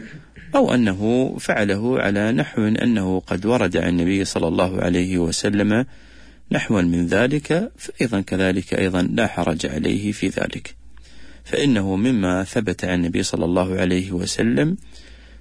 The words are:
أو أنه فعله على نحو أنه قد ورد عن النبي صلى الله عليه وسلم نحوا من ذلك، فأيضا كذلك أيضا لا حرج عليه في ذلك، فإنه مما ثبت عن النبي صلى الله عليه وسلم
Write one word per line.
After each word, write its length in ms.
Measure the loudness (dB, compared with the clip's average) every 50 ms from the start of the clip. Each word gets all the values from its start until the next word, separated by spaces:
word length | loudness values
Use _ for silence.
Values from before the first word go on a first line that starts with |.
| -14 -14 -18 -18 -20 -20 -20 -20 -10 -2 2
أو 200 | 2 4 4 4
أنه 600 | 4 4 2 2 0 0 2 2 2 2 0 -2 -6
فعله 600 | -4 -2 0 0 2 2 0 0 0 0 0 0
على 320 | 0 0 0 2 2 2 2
نحو 300 | 0 -2 -2 0 0 0
أنه 580 | 2 2 2 2 2 2 2 2 0 0 -2
قد 260 | -2 -2 -4 -2 0
ورد 300 | 2 2 2 2 2 2
عن 120 | 0 0 2
النبي 360 | 2 2 2 2 2 2 0
صلى 240 | 0 -2 0 0 0
الله 320 | 2 2 2 2 0 0
عليه 380 | 0 2 2 2 2 2 2 0
وسلم 680 | 0 0 0 -2 -2 0 2 2 2 4 2 2 0 -2 -6 -20 -20 -20 -20 -20 -20 -20 -20 -16 -8 -4 -2
نحوا 300 | -2 0 2 2 2 4
من 240 | 2 2 2 0
ذلك، 640 | 2 2 2 2 2 2 -2 0 0 0 0 0 -2 -8
فأيضا 440 | -14 -16 -10 -4 -2 -2 0 0 -2
كذلك 540 | -2 -2 0 0 2 2 2 0 -2 -2 0
أيضا 280 | 0 0 2 2 2 0
لا 240 | 2 2 0 0
حرج 400 | 0 0 -2 -2 -2 -2 -2 -2
عليه 460 | -4 -2 -2 0 0 0 0 0 -2 -2
في 160 | -2 -2 -2
ذلك، 460 | -2 -2 -4 -4 -6 -8 -10 -12 -16 -16 -20 -20 -20 -20 -20 -20 -18 -16 -16 -16 -18 -18 -12
فإنه 520 | -6 -2 0 2 2 2 2 2 0 0
مما 480 | 0 2 2 2 2 2 2 0 0 -2
ثبت 400 | -2 -2 -2 -2 -2 -2 -4 -2
عن 100 | -2 0
النبي 280 | 0 0 0 0 -2 -2
صلى 220 | -2 -2 -2 0
الله 360 | 2 2 2 0 0 0 0
عليه 320 | 0 0 0 0 -2 -2 -4
وسلم 640 | -4 -4 -4 -2 0 0 2 2 2 2 0 0 -4 -8 -16 -20 -20 -20 -20 -20 -20 -20 -20 -20 -20